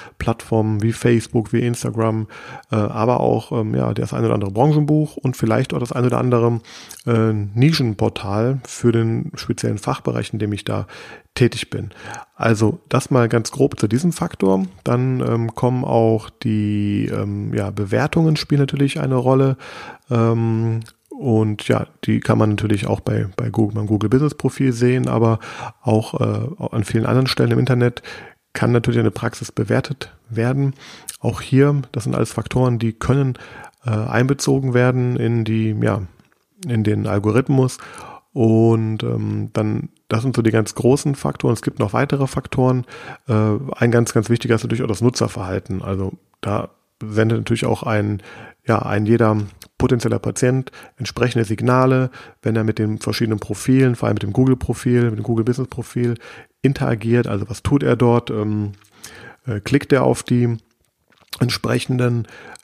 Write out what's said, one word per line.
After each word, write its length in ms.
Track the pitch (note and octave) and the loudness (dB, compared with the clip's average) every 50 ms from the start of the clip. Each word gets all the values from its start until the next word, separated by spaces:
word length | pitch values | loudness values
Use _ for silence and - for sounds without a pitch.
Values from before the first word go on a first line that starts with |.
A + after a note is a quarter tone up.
| - - - - | -20 -20 -12 -6
Plattformen 640 | - A#2 A2+ - - - A2+ A2 A2 A2 A2 G#2 G#2+ | -4 -4 -4 -4 -4 -2 0 0 2 0 0 0 0
wie 100 | A2+ A2 | -2 -2
Facebook, 600 | - - B2 A#2+ A#2 - - - B2 G#2+ - - | 0 2 2 2 2 0 0 -2 -2 -2 0 -2
wie 80 | A#2 | -2
Instagram, 640 | A#2+ A#2+ A#2+ - - A#2+ G#2+ A2+ A2+ A2+ A2 A2 G#2+ - - - - - - - - - | 0 0 -2 -4 -6 -6 -2 -2 0 0 0 -2 -4 -6 -10 -18 -18 -18 -18 -18 -10 -4
äh, 60 | - | -2
aber 440 | A2 G#2 G2+ - A2+ A2 A#2+ B2 - | 0 0 0 0 -2 0 0 2 2
auch, 320 | B2+ B2 A#2+ A2+ - - C3 | 2 2 0 0 -2 -4 -4
ähm, 220 | A#2+ G#2+ G#2+ A#2 | -4 -2 -2 -2
ja, 180 | C3 B2+ A#2 G#2+ | -2 0 -2 -2
das 200 | - A#2+ - - | -2 -4 -4 -4
ein 100 | - A#2 | -2 0
oder 100 | A2+ A#2 | 0 0
andere 160 | G#2 G2+ G2 | 0 -2 -4
Branchenbuch 640 | G2 A2 C3+ D#3 D3 D3+ D3 C#3+ D3+ D3+ D3+ D3 - | 0 2 2 4 4 2 2 2 2 0 0 -2 -4
und 200 | - - C3 B2 | -6 -4 -4 -4
vielleicht 380 | - - A2+ A2 A#2 C3 - - | -2 0 0 2 2 0 0 -2
auch 40 | - | -4
das 140 | B2 A2+ - | -4 -4 -2
ein 120 | B2+ B2 | 0 0
oder 140 | B2+ B2 A#2+ | 0 0 0
andere, 420 | B2 B2+ B2 A#2 A#2 A#2 A#2 A2+ - - - - - - - - - | 0 2 2 2 2 2 0 0 -6 -10 -20 -20 -20 -20 -20 -10 -2
äh, 260 | B2 A#2+ A2+ A2 A2 A2 | 0 2 2 2 2 0
Nischenportal 1300 | G#2+ G2+ G2 G2+ A2+ C3 D#3 E3 D3 C3+ A#2 G#2 - A2 G#2 - - - G2 G2 G#2+ A2+ B2+ C3+ C3 - | 0 -2 -4 0 4 4 4 4 2 0 -2 0 0 0 -2 -2 -2 -6 -4 -2 0 0 0 0 -2 -6
für 260 | - - - - A#2+ A2+ | -10 -12 0 2 2 2
den 400 | A#2 A2+ A2+ A2+ A#2 - - - | 4 2 0 -2 -2 -4 -6 -10
speziellen 440 | - - - G#2+ - - A#2 A2 G2+ | -12 -6 -6 -6 -4 -2 -4 -4 -2
Fachbereich, 540 | - - C3+ - - - A#2+ A#2+ A2+ - - | -2 -4 -4 -4 -2 -4 -4 -4 -4 -4 -4
in 60 | G#2 | -4
dem 140 | G#2+ G#2 G#2 | -4 -4 -4
ich 120 | G2 - | -4 -4
da 220 | - G#2+ G#2 G2+ - - - - - - - _ _ - | -4 -4 -4 -6 -8 -12 -20 -20 -20 -20 -20 _ _ 0
tätig 340 | - B2 A#2 - A#2 - - | 2 2 2 2 0 -10 -8
bin. 220 | - G2+ G2+ G2 - - - - - - - _ _ | -8 -8 -8 -10 -12 -16 -18 -16 -16 -16 -16 _ _
Also 460 | - - A2+ A#2 G2+ A2+ G#2+ - - _ - | -2 0 0 2 4 2 0 0 -2 _ -2
das 220 | - B2 - - | -2 -2 0 2
mal 180 | D3 B2+ A#2 A2+ | 2 2 2 4
ganz 220 | A#2+ A#2 A2+ - - | 2 0 0 -2 0
grob 260 | C3+ C3 C#3+ - - | 0 0 0 2 0
zu 100 | - G#2+ | -2 0
diesem 240 | A2+ B2+ F3 F3 D#3+ | 0 2 0 0 -2
Faktor. 540 | - - F3 - - G3 F#3+ F#3+ F#3+ F#3+ F#3 - - - | -2 -6 -8 -4 0 2 2 2 2 0 -2 -6 -8 -4
Dann, 360 | - B2 B2 B2+ C3 C3 B2+ | -2 0 0 0 0 0 -2
ähm, 340 | B2+ B2 A#2 A#2 A#2 A2+ - | 0 0 0 0 -2 -4 -4
kommen 300 | - - B2 B2+ B2 B2+ | 0 0 0 0 0 -2
auch 460 | - B2 A#2 A2+ A2 A2+ A2 - - | 0 2 4 4 4 2 2 -2 -8
die, 800 | - - - A#2 G#2+ G#2+ G#2 G#2 G#2 G#2 G#2 G2+ G2+ G#2+ G#2+ - - | -16 -8 -4 -2 0 0 0 0 0 -2 -2 0 0 -2 -2 -2 -2
ähm, 400 | G#2+ G2+ G2+ G2+ G2+ G#2 G#2+ - | -4 -4 -4 -4 -6 -6 -4 -4
ja, 180 | G#2+ G#2 G2 | -2 -4 -4
Bewertungen 680 | G2 G#2 G#2 F#2+ A2 A2 C3 D#3 - E3+ D#3+ D#3+ D#3 | -4 -4 -4 -2 0 0 0 0 2 2 2 2 2
spielen 240 | - - - D3 C#3+ | 0 0 0 2 2
natürlich 380 | C#3 C3 - C#3+ C#3+ C#3 - D#3+ | 2 2 2 0 0 0 0 -2
eine 160 | C#3+ C3 C3 | -2 0 0
Rolle. 400 | B2+ A#2+ B2+ C3 C3+ C3+ C3+ C3 - - - - - - - - - _ - | 2 2 4 4 4 4 2 2 -2 -6 -18 -16 -16 -16 -18 -18 -18 _ -2
Ähm, 720 | B2 A#2 A2+ A#2 A#2 A#2 A2+ A2+ A2+ A2 A2+ A2+ A2+ A2+ A2+ - - _ _ - - C4 | 0 2 2 2 2 2 0 0 0 0 0 0 -2 -2 -6 -8 -16 _ _ -20 -14 -6
und 480 | G#3 C3 A2 A2 A2 G#2+ G#2 G#2 - | -2 2 4 4 4 2 0 -4 -2
ja, 200 | - A#2 A2 A2+ - _ - - | 0 0 0 0 -4 _ -10 -4
die 160 | - A2 A2+ | -2 -2 -2
kann 160 | - - A2+ | 0 0 2
man 140 | A2+ A2 G#2+ | 2 4 2
natürlich 360 | G#2 G2+ A2 G#2+ A2 G2+ G2+ | 2 0 0 0 0 0 0
auch 140 | F#2+ F#2+ F#2 | -2 -4 -2
bei, 260 | - - A2 A2 G#2+ G2 - | -2 -2 0 0 -2 -2 -4
bei 120 | - A2+ A2+ | -4 -6 -4
Google, 280 | G2+ A2+ A2 G#2 G#2 | 0 0 0 0 0
beim 100 | G#2+ G#2+ | -2 -2
Google 240 | G2+ G#2+ G2+ G#2+ G#2 | 0 0 0 2 2
Business 240 | A#2 C3 D3+ D3 C#3+ | 2 2 2 0 -2
Profil 380 | - - C3 - - C3+ C3 A#2+ | -2 -4 -4 -2 0 0 0 0
sehen, 360 | A2+ B2 B2 B2+ B2+ B2+ B2 | 2 2 2 2 2 0 0
aber 300 | B2 A2+ A#2 A2+ A2+ A2 - - - - - - - _ | 0 2 2 2 2 0 -2 -8 -14 -12 -12 -14 -14 _
auch, 400 | - A#2+ A2 A2 A2+ - - - | -2 0 2 2 0 -2 -4 -2
äh, 280 | A2 A2 G#2+ G#2 A2 B2 F3+ - - - | -2 -2 -2 -2 -4 -6 -8 -8 -8 -6
an 140 | - A#2 G#2 | -4 -4 -4
vielen 220 | - - A2+ A2 | 0 0 0 0
anderen 200 | - A2+ B2+ C3 | 2 2 2 2
Stellen 260 | B2+ - - B2 A#2+ A2+ | 0 0 0 0 2 2
im 60 | A#2+ | 2
Internet 440 | C3 B2 B2+ B2 A#2+ A#2+ - - - - - - - - - _ _ _ - | 2 2 2 2 2 2 0 -2 -16 -16 -18 -18 -18 -20 -20 _ _ _ -6
kann 200 | - A#2 A#2 A#2+ | -2 0 2 2
natürlich 280 | A#2+ A2+ B2 A#2 A#2+ | 2 2 2 0 2
eine 100 | A2+ A2 | 2 0
Praxis 400 | - - - A2+ - - - - | 0 -2 -6 -6 -6 -6 -14 -10
bewertet 600 | - - G#2+ G2 A2+ B2+ - - C#3+ - - - - - _ - | -6 -6 -2 0 0 0 0 -2 -8 -10 -10 -16 -16 -20 _ -10
werden. 460 | A2+ A2 A2+ B2 C3 C#3 C#3 C#3 C3+ - - - - - - - - - | -4 -2 0 0 0 0 0 -2 -2 -6 -12 -20 -20 -20 -16 -16 -14 -6
Auch 200 | - A#2+ - - | -4 -4 -4 -4
hier, 420 | - - C3 C3 C#3 D3 D3 C#3+ B2+ - - | -4 0 4 4 6 6 4 0 -2 -4 -6
das 120 | B2 - | -6 -4
sind 100 | B2+ - | -2 -2
alles 180 | - A#2 - - | -2 -2 -2 -2
Faktoren, 460 | - A2 - - B2+ B2+ B2+ B2 A2+ | -6 -6 -2 0 2 2 2 2 0
die 140 | A2+ A2+ A2+ | 0 -2 -4
können, 460 | - - - B2+ C#3 C#3 C3 A#2+ - - - - - - - _ _ - | -4 -2 0 0 2 2 0 -2 -6 -10 -20 -20 -20 -20 -20 _ _ -6
äh, 60 | B2+ | -4
einbezogen 840 | A2 G#2+ A2 - - A2+ B2+ C3 C#3 C3+ - C#3+ C3+ C3+ C3+ C3 A#2+ | -2 -2 -2 -2 0 0 2 2 0 -2 0 0 0 0 0 2 2
werden 420 | B2 B2 B2+ B2+ B2+ B2 B2 B2 | 4 4 4 2 2 0 0 0
in 280 | B2 A#2 A2+ A#2 A#2 A2+ | 0 0 0 0 0 0
die, 300 | A2 A2 A2 A2 A2 G#2+ G#2+ | 0 0 0 0 0 0 0
ja, 220 | A#2 A2 G2+ G#2 G2 - - _ _ _ _ _ _ _ _ - - | 0 0 0 -2 -4 -8 -14 _ _ _ _ _ _ _ _ -12 -6
in 180 | - A#2+ A2 G#2 | -2 0 0 2
den 220 | G#2+ G#2+ G#2 G#2 | 2 2 0 0
Algorithmus. 720 | G#2+ G2+ G2+ G2+ G#2+ G#2+ B2 C3 - C#3+ C3 B2+ B2 - - - - - - - - - - _ _ - | 0 -2 0 0 2 2 2 2 2 2 2 2 2 0 -6 -16 -18 -18 -18 -18 -18 -18 -20 _ _ -2
Und, 680 | - A2+ A2 A2 A2 A2+ A2+ A2+ A2 A2 A2 A2 G#2+ A#2 | 2 4 4 6 6 6 6 4 4 2 -2 -4 -4 -4
ähm, 480 | A#2+ A#2+ A2 G#2+ G#2 G#2 G#2 G#2 G#2+ - | -4 -4 -2 -2 -2 -4 -4 -4 -4 -2
dann, 340 | A2 G#2+ G#2+ G#2+ A2 - - _ _ _ - | -2 -2 0 -2 -4 -6 -8 _ _ _ -4
das 140 | - A2 A#2+ | -4 -2 -2
sind 140 | C3+ A#2 | -2 0
so 60 | B2 A2+ | 2 2
die 80 | A2+ | 2
ganz 240 | G#2 A2+ G#2+ - - | 2 2 0 0 -4
großen 400 | - G#2 A#2 C3+ D3 - D3+ C#3 | 0 2 4 4 4 2 -2 -4
Faktoren. 400 | - - C#3+ - - - C3 A#2 | -2 -2 -4 -4 0 0 0 0
Es 80 | - - | 0 -2
gibt 160 | C#3+ - - | -4 -2 -2
noch 160 | A#2+ G#2 - | -4 0 0
weitere 320 | B2 C3+ C#3 C#3 C#3 C#3 | 0 0 0 0 0 0
Faktoren. 580 | B2+ - C#3 - - - C3 B2+ B2+ B2+ B2+ A#2+ - - - - - - - _ | -2 -2 -6 -8 -4 -2 2 2 2 2 2 -2 -6 -12 -18 -16 -18 -18 -16 _
Äh, 60 | - A2 G#2+ G#2+ A2 G#2 G2+ C3+ C3+ - | 0 2 2 2 2 0 0 -4 -8 -4
ein 140 | - A#2+ A#2+ | 0 2 4
ganz, 220 | A#2 A#2+ A#2 - - | 4 4 2 2 0
ganz 160 | A#2+ G#2 - | -2 2 2
wichtiger 280 | A#2+ A#2 - A2+ A2+ | 0 0 2 0 0
ist 80 | A2 - | 0 0
natürlich 180 | A#2 A#2 A2+ - | -2 -2 -2 -2
auch 60 | A2 | -4
das 120 | G#2 - | -2 2
Nutzerverhalten. 800 | A2+ B2 B2+ - A#2+ A2+ - - F#2+ F#2 F#2 G2 - - F#2+ F#2 | 2 2 2 2 -2 -2 -2 -6 -6 -4 -4 -6 -6 -6 -8 -8
Also 320 | - F#2+ G2 F#2+ F#2+ F#2+ - - _ _ _ - - | -6 -4 -4 -4 -4 -6 -8 -10 _ _ _ -10 -6
da 260 | G2+ G#2 - - - _ _ _ _ _ - - | -4 -4 -4 -4 -6 _ _ _ _ _ -14 -12
sendet 360 | G#2+ G#2 G#2+ A2 A2+ A#2 A2+ | -4 0 2 2 2 2 0
natürlich 260 | A2 - A2+ G#2+ - | 0 0 -2 0 0
auch 180 | A#2+ A#2 - - | -2 -2 -2 -2
ein, 400 | B2 A2 G#2+ G#2 G#2 G#2 G2 - - - - - - - _ - | -2 0 0 0 0 -2 -4 -6 -12 -20 -20 -20 -20 -20 _ -2
ja, 140 | - A2+ G#2+ - | 0 0 0 2
ein 240 | - G2+ G#2+ G#2+ | -2 -2 0 2
jeder 320 | G#2 A#2 A2+ A#2 A2 G#2+ G#2+ G#2 F#2+ - - - - _ - | 4 4 4 4 4 4 2 -2 -4 -10 -18 -20 -20 _ -2
potenzieller 400 | C3 B2+ C3 A#2 - A#2 A2+ A2 | 0 2 2 2 0 0 -2 -2
Patient 540 | - A#2+ - - C3+ B2+ B2+ C3 B2+ - - - - - _ | -2 -4 -4 0 0 2 2 0 -2 -6 -12 -20 -20 -20 _
entsprechende 480 | - B2 - - - B2 B2+ - A#2+ A2+ | -10 -10 -8 -4 -2 -2 0 2 0 0
Signale, 640 | G2+ A2 - A2+ A#2+ B2 B2+ B2+ C3 C3 B2+ C3 B2 - - - - - _ - | 0 -2 -2 2 2 4 4 4 4 4 4 2 0 -4 -10 -20 -20 -18 _ -4
wenn 140 | A2+ A2+ | -2 0
er 80 | A2+ G#2+ | 0 0
mit 140 | A2 A2 - | 0 0 0
den 200 | A2 G#2+ G#2+ G#2+ | 0 -2 -2 -4
verschiedenen 400 | - - G#2+ - A#2 A2 A2 G2+ | -4 -4 -2 0 0 0 0 -2
Profilen, 560 | - - G#2 - - - C3 C3 C3+ B2+ A#2+ | -2 -6 -8 -6 0 2 4 6 6 4 2
vor 120 | - - | 2 0
allem 80 | A2 G#2+ | 0 0
mit 80 | A2 - | 0 -2
dem 100 | - - | -2 2
Google-Profil, 800 | B2+ C3 C3 B2+ B2+ - - A#2 - - B2+ A#2+ B2 A#2+ A#2 | 2 4 4 4 2 0 -6 -6 -4 0 2 2 4 2 2
mit 80 | A2 G#2+ | 0 -2
dem 40 | G#2+ | -2
Google-Business-Profil 920 | A2+ A#2 A2+ A2 A#2+ B2 C3+ C3 - - - A#2 - - B2 A#2+ A#2+ A#2+ - - - - - - _ _ _ - | -2 0 0 2 0 0 -2 -4 -8 -8 -12 -12 -8 -4 -2 0 0 -2 -2 -6 -16 -20 -20 -20 _ _ _ 0
interagiert. 640 | - C#3 - C3 C3 B2 A2 G2 A2+ A#2 A#2+ A#2 | 0 0 2 0 -2 -2 -2 0 2 2 2 2
Also 220 | - G#2 G2 F#2+ - | 2 -2 -4 -4 -6
was 140 | A2 - - | -8 -6 -4
tut 200 | - D3 C#3 D3 | 0 0 2 2
er 140 | C3 A#2+ | 2 2
dort? 340 | A2+ B2 A#2+ A#2 A#2+ - - | 4 4 4 4 4 2 -2
Ähm, 420 | A#2 A2 G#2+ G#2+ G#2+ G#2+ G#2 G2+ G2 - _ _ _ _ - - - - - - - _ - | -4 -4 -2 -2 -2 -2 -2 -4 -6 -12 _ _ _ _ -20 -20 -20 -20 -20 -20 -20 _ -8
äh, 140 | B2 A2 G2+ | -6 -6 -6
klickt 320 | - - C3 D3 - - C#3+ | -4 0 0 0 2 4 2
er 120 | C3 B2+ | 4 4
auf 180 | B2+ B2 - - | 4 2 0 0
die 340 | - B2+ B2 A#2+ A#2 A#2 A2+ _ _ _ _ _ _ _ _ _ _ _ _ _ - - - | 0 2 2 2 2 0 -4 _ _ _ _ _ _ _ _ _ _ _ _ _ -14 -4 -2
entsprechenden, 880 | C3+ B2 - - - A2+ A#2+ B2+ - - B2+ B2 B2 A#2+ A#2+ A#2 A2+ - - - - - - - | -2 0 0 -2 -2 0 0 0 0 0 0 0 2 2 0 0 -2 -6 -10 -20 -20 -20 -20 -14